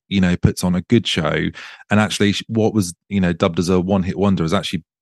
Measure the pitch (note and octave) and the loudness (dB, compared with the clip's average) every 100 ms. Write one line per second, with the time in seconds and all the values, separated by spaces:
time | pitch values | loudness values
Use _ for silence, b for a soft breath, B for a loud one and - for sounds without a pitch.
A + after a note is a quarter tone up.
0 | - G2 F#2 F2 - - F#2 F2+ - A#2 | -4 0 2 2 0 0 -2 -2 2 2
1 | - - D#2 D#2 E2 - B B B G#2 | 2 -2 -2 -2 -4 -8 B B B 0
2 | G#2 - G2+ F#2+ - A2+ G#2+ G#2+ F2+ E2+ | 2 2 0 0 -4 -2 0 0 -2 -6
3 | - G2+ F2+ E2 G2 E2 F2 F#2 F2+ G2 | -6 -2 0 0 -2 0 0 0 2 0
4 | F2+ F2+ G2+ F2+ D#2+ E2 - F2 - _ | 0 0 0 2 0 -2 -4 -8 -10 _